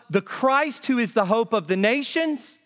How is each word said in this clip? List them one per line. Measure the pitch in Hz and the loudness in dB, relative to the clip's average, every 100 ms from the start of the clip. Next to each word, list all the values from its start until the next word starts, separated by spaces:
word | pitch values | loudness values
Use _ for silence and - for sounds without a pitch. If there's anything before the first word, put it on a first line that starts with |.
| - | -4
the | 175 | -4
Christ | 196 - 262 277 311 - - | -2 -2 2 2 0 -4 -2
who | 254 | 0
is | 214 | 0
the | 226 190 | 0 2
hope | 220 226 | 2 2
of | 220 156 | -2 0
the | 190 | 0
nations | 202 269 269 330 320 285 - - | 2 0 -2 -2 -2 -4 -8 -20